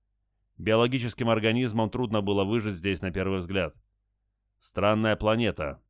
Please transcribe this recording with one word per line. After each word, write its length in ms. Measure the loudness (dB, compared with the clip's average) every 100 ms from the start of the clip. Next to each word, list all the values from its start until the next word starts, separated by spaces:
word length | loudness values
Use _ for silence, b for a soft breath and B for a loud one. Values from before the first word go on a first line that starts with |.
| _ _ _ _ _ -8
Биологическим 720 | 2 4 4 0 -4 -2 0
организмам 600 | 2 2 2 0 0 -2
трудно 320 | -2 -2 0
было 220 | 2 2
выжить 320 | 2 0 -2 -4
здесь 260 | -2 -2
на 100 | -4
первый 280 | -4 -2 -2
взгляд. 360 | -2 -4 -4 -8 _ _ _ _ _ _ _ _
«Странная 580 | -12 0 2 2 2 2
планета», — 640 | 2 2 0 -2 -8 -10 _